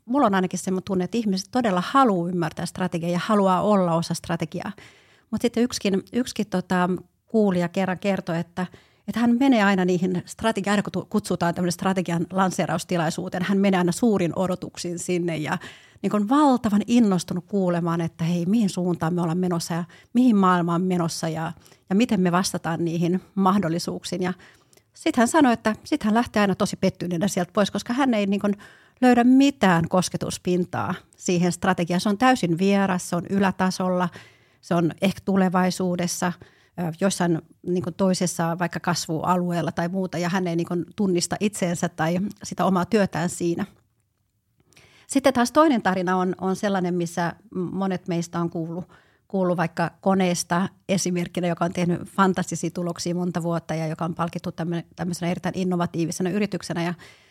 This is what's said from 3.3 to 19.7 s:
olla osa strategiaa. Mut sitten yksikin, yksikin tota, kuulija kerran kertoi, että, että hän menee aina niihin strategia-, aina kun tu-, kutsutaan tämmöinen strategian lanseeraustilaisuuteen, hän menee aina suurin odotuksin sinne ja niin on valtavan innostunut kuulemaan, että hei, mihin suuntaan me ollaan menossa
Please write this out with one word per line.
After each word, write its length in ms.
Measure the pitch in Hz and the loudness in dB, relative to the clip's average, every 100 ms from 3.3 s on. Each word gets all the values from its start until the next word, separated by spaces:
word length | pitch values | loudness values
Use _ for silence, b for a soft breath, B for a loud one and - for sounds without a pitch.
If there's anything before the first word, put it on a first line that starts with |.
| 208 190 180 | 2 4 2
olla 320 | 190 202 175 | 4 4 4
osa 200 | 165 170 | 0 -2
strategiaa. 580 | 165 - 170 160 180 208 - B B B B _ | -6 -4 -4 -4 -6 -10 -12 B B B B _
Mut 120 | 226 | -4
sitten 200 | 233 226 | -2 0
yksikin, 400 | 247 - 202 190 - | 0 0 -2 -2 -2
yksikin 340 | 240 254 - 208 | -4 -4 -4 -4
tota, 440 | 185 - 185 180 175 - _ _ | -4 -2 0 0 -2 -8 _ _
kuulija 420 | 226 208 180 175 | 2 2 2 0
kerran 300 | 190 185 180 | -2 -2 -2
kertoi, 400 | 202 190 185 165 | -2 -2 -2 -4
että, 280 | 175 - 180 b b b - | -4 -6 -8 b b b -8
että 120 | 220 | 0
hän 160 | 240 233 | 2 4
menee 220 | 277 240 | 4 6
aina 220 | 202 190 | 6 4
niihin 380 | 180 180 185 180 - | 2 2 0 -2 -6
strategia-, 460 | - 226 220 196 | -4 -2 -2 0
aina 100 | 208 | 0
kun 100 | 196 | -2
tu-, 140 | 180 - | -6 -4
kutsutaan 440 | 208 - 180 170 | -4 -2 -2 0
tämmöinen 180 | 170 180 | 0 -2
strategian 540 | 165 190 190 175 170 165 | -2 -2 -2 -2 -4 -2
lanseeraustilaisuuteen, 1080 | 190 190 - 156 175 - 175 160 175 185 - | 0 0 0 -2 -4 -4 -2 -2 -4 -6 -6
hän 160 | 180 196 | -2 2
menee 200 | 196 190 | 4 4
aina 140 | 175 | 2
suurin 400 | 170 240 196 170 - | 2 2 2 0 0
odotuksin 640 | 185 180 - - 175 170 | -2 -4 -8 -10 -10 -8
sinne 380 | - 180 170 156 | -4 -2 -2 -4
ja 220 | 151 175 B B B B | -4 -4 B B B B
niin 140 | 196 208 | -2 -2
on 120 | 208 | 2
valtavan 540 | 277 294 247 214 202 - | 4 4 4 2 0 2
innostunut 580 | 240 214 180 - 175 - | 4 4 2 -2 -6 -4
kuulemaan, 520 | 202 180 175 170 170 | -2 0 0 0 -2
että 240 | 165 - | -4 -2
hei, 220 | 165 175 170 | -2 0 0
mihin 240 | 233 196 | 2 2
suuntaan 440 | - 175 170 165 | 0 -2 -2 -2
me 60 | 175 | -2
ollaan 180 | 170 175 | -2 0
menossa 360 | 185 170 - | 0 -2 -2